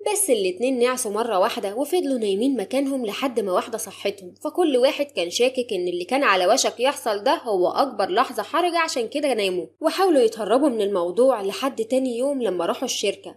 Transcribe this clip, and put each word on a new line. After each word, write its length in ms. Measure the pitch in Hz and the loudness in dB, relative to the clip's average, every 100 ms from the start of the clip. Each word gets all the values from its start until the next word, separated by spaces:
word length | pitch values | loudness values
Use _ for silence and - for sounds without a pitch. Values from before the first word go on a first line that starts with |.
| 415 | -4
بس 180 | 403 - | -2 0
الاتنين 480 | 226 185 185 247 254 | 2 0 -2 -2 2
نعسوا 320 | 240 254 220 | 0 0 -4
مرة 280 | 208 233 190 | -4 0 2
واحدة 360 | 214 240 196 | 2 0 -6
وفضلوا 440 | 214 - 359 277 254 | -4 0 0 0 0
نايمين 380 | 214 196 262 247 | 0 0 2 0
مكانهم 500 | 190 262 277 269 220 | -2 -2 -2 -2 -4
لحد 340 | 202 269 233 | -4 -2 -2
ما 120 | 196 | 0
واحدة 260 | 180 - 220 | -2 -2 -8
صحتهم، 560 | - - 202 196 180 - | -10 -6 -6 -6 -14 -12
فكل 320 | - - 330 247 | -6 0 2 4
واحد 300 | 262 294 285 | 2 2 -4
كان 240 | - 175 | -2 -4
شاكك 420 | - 254 254 - | 0 0 0 -2
إن 160 | 190 180 | -2 -2
اللي 160 | 175 | -4
كان 180 | 180 262 | -2 0
على 240 | 254 190 180 | 2 4 4
وشك 340 | 269 226 214 | 4 2 0
يحصل 420 | 254 262 233 208 | -2 0 -4 0
ده 120 | 214 | 0
هو 340 | 330 247 196 180 | 0 0 2 2
أكبر 420 | - 277 208 190 | 2 0 0 0
لحظة 320 | 190 262 226 | 0 0 -4
حرجة، 360 | - 311 349 330 | -2 0 2 0
عشان 300 | 320 277 220 | -2 -2 -4
كده 260 | 285 285 | -2 0
ناموا 320 | 226 190 185 160 _ | 0 0 -2 -6 _
وحاولوا 400 | 302 - 381 285 | -2 2 4 4
يتهربوا 460 | 226 214 196 247 294 | 4 0 0 4 4
من 120 | 226 | 2
الموضوع 640 | 202 196 175 180 269 226 | 0 0 0 4 4 4
لحد 420 | 196 190 269 - | -2 -4 -4 -4
تاني 340 | 220 262 262 233 | -2 0 0 -2
يوم 240 | 277 269 | -2 0
لما 240 | 220 180 170 | -2 0 -2
راحوا 180 | 185 | -2
الشركة. 500 | 170 - 202 190 175 | -4 -2 -2 -4 -12